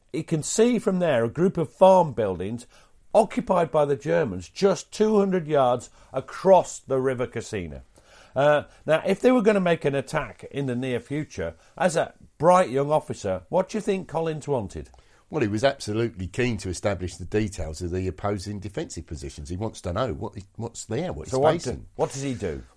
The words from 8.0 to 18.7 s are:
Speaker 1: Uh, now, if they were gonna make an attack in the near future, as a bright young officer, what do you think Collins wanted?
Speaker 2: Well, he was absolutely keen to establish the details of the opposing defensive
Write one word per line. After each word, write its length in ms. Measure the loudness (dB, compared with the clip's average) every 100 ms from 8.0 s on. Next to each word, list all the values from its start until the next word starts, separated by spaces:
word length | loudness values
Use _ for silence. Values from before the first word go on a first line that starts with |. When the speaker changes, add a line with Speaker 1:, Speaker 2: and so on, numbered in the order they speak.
| _ -20 -8 2
Speaker 1:
Uh, 280 | 4 4 0 -8 0
now, 160 | 0 2
if 160 | 2
they 100 | 4
were 100 | 4
gonna 200 | 4 2
make 240 | 2 0 0
an 100 | -2
attack 480 | -4 -6 -6 -12 -12
in 140 | -6 -4
the 100 | -4
near 240 | -2 -4
future, 560 | -4 -8 -6 -6 -8 -8 _ -2
as 180 | 0 0
a 180 | -4 -6 -18 0
bright 320 | 4 6 4
young 220 | 0 0
officer, 520 | 0 -2 -8 -4 -4 -2
what 220 | -2 -2
do 80 | -4
you 40 |
think 280 | -2 -4 -4
Collins 360 | -4 -4 -4 -4
wanted? 440 | -4 -4 -10 -14 -18 _ _ -6
Speaker 2:
Well, 120 | -2
he 60 | 0
was 160 | 2
absolutely 640 | 2 0 -4 -2 -2 -4 -8
keen 300 | -2 -2 -2
to 100 | -6
establish 480 | -4 -4 -4 -6 -10
the 80 |
details 580 | -4 -2 -2 -4 -10 -8
of 100 | -6
the 180 | -4 -4
opposing 500 | -4 -4 -4 -6 -10
defensive 480 | -8